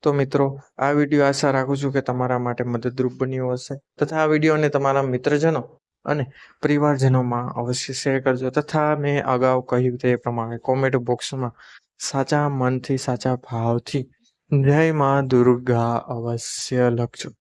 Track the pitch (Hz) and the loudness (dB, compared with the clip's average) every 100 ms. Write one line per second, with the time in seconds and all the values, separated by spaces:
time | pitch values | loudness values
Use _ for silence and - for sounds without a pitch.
0 | 156 143 135 139 139 139 - - 135 147 | 2 0 0 2 0 -2 -16 -2 0 2
1 | 147 147 139 139 147 135 131 139 139 135 | 2 4 2 2 0 0 0 -2 -2 -2
2 | 131 127 127 123 123 120 123 120 123 127 | -2 -2 -2 -2 -2 -4 -4 -2 -4 -2
3 | 127 127 131 131 127 127 - 139 _ - | -4 -2 -6 -4 -4 -6 -8 -16 _ -6
4 | 147 160 156 151 156 151 151 143 139 139 | -4 0 2 2 2 2 2 0 2 2
5 | 135 127 135 147 160 151 - - _ _ | 0 -2 0 2 2 0 -6 -20 _ _
6 | - 147 127 - - _ - 147 147 139 | -4 -4 -4 -10 -20 _ 0 2 2 2
7 | 131 127 123 120 123 123 120 127 - 131 | 4 2 0 -4 -6 -6 -4 -4 -6 -4
8 | 143 135 135 127 127 127 147 160 151 151 | -2 0 0 -2 -2 -2 -2 0 0 0
9 | 143 143 135 127 131 127 127 123 127 123 | 0 -2 0 2 2 2 0 0 0 0
10 | 127 123 - 120 113 117 - 131 135 127 | 0 0 -2 -4 -4 -6 -2 0 2 0
11 | 120 123 - 135 123 - - - _ _ | -2 -4 -4 -6 -6 -8 -20 -20 _ _
12 | - 139 135 147 147 139 127 127 - 135 | -6 -4 0 0 0 0 0 -2 -2 -4
13 | - 123 131 127 - 117 113 120 - 143 | -2 -2 -2 -2 -4 -4 0 0 -2 -6
14 | 131 _ _ _ _ 147 135 147 160 156 | -6 _ _ _ _ 2 4 4 4 2
15 | 139 139 135 127 120 123 123 120 117 117 | 2 2 4 4 6 4 2 2 2 -2
16 | - 120 117 117 - - - 127 123 117 | -4 -6 -4 -6 -8 -10 -4 2 2 2
17 | 120 - - - | -2 -6 -16 -14